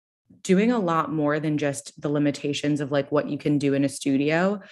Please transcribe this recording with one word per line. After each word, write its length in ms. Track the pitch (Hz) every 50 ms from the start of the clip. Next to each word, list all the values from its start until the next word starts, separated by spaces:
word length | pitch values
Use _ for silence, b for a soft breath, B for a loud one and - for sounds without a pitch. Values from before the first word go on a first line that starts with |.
| _ _ _ _ _ _ - - _
doing 300 | - 185 180 214 233 247
a 60 | 233
lot 340 | 190 170 165 160 156 - 147
more 260 | 156 147 147 156 156
than 200 | 147 156 151 147
just 420 | 151 143 139 - - - - -
the 80 | - 151
limitations 720 | 147 147 147 143 139 - - 147 143 139 - 147 151 143
of, 100 | 147 127
like, 220 | 147 143 139 - 147
what 160 | 151 - -
you 100 | 147 135
can 180 | - 151 147
do 160 | 143 143 139 135
in 120 | 139 143
a 40 | 135
studio. 720 | 135 - - 139 135 135 143 147 156 165 180 196 208 202 196 B